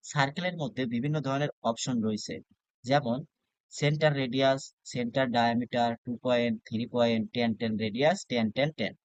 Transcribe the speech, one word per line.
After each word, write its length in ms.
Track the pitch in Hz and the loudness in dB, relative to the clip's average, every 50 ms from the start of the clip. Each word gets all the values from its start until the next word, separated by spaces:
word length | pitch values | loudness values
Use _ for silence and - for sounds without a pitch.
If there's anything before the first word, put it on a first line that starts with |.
| _ | _
সার্কেলের 520 | - - 147 139 139 147 - 175 180 170 | -4 0 0 0 2 0 -4 -4 -4 -2
মধ্যে 260 | 170 151 123 - 127 131 | -2 -4 -4 -2 -2 -2
বিভিন্ন 320 | 117 120 120 123 147 151 156 | -2 0 -2 0 0 -2 0
ধরনের 300 | 135 135 135 139 147 147 - _ - | 0 0 0 0 0 -2 -4 _ -4
অপশন 320 | 113 117 - - 139 127 117 | -2 -2 -2 -4 -2 -2 0
রয়েছে, 340 | 110 107 107 107 - - 92 76 - _ _ _ _ _ _ _ _ | 0 0 -2 -4 -6 -8 -10 -12 -12 _ _ _ _ _ _ _ _
যেমন 320 | 117 135 147 131 117 117 131 175 _ _ _ _ _ _ _ _ _ - | 2 2 2 2 0 -4 -4 -6 _ _ _ _ _ _ _ _ _ -6
সেন্টার 380 | - 147 143 151 147 156 151 143 | -2 0 0 2 4 2 2 2
রেডিয়াস, 480 | 139 135 123 117 135 135 135 135 135 - - _ _ _ | 2 -2 -2 0 2 4 4 2 2 -2 -12 _ _ _
সেন্টার 420 | - - 127 123 120 - 135 131 123 | -10 -6 -4 -4 -2 0 0 0 2
ডায়ামিটার, 580 | 117 120 117 117 117 117 123 113 - 120 120 117 117 - _ | 2 2 4 4 2 0 -2 -2 0 0 2 2 0 -4 _
টু 80 | 123 120 113 - | -10 -10 -4 0
পয়েন্ট, 320 | 127 123 120 120 120 113 110 _ | 2 2 4 4 2 0 -2 _
থ্রি 180 | - 120 110 120 | -6 -4 -4 -4
পয়েন্ট, 380 | 120 - 120 117 117 113 110 110 104 | -2 2 2 4 4 4 2 0 -2
টেন 200 | - 123 117 117 110 | -2 0 0 0 0
টেন 180 | - 117 113 110 | 0 -2 -2 -2
রেডিয়াস, 400 | 101 110 107 101 120 139 156 185 202 - | 0 -2 -2 0 2 2 2 2 0 -2
টেন 200 | _ 127 120 113 110 | _ 0 0 0 0
টেন 180 | - 131 135 156 | 2 0 0 0
টেন। 220 | 156 - 110 92 95 _ | 0 -2 -4 -4 -4 _